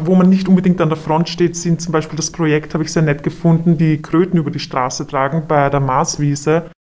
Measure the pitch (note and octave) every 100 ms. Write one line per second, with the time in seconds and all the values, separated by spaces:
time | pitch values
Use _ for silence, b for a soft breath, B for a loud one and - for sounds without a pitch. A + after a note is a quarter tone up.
0 | D#3+ F#3 F#3 F#3+ - F#3+ F#3+ F3+ D#3+ D#3
1 | - D#3+ E3+ - F3 E3+ F3 E3 - D#3
2 | D#3 D#3 - - D#3+ D3+ D3+ D#3 D#3 E3+
3 | D3+ C#3+ E3+ - E3+ E3 E3+ D#3+ D#3+ D3+
4 | D#3 E3 F#3 F3 C#3+ C#3+ - C#3 B2+ -
5 | D3 C#3 C3+ D#3+ D#3+ D3+ C#3 C#3+ C3+ C3
6 | E3 - D3 C#3 D#3 D#3+ E3 _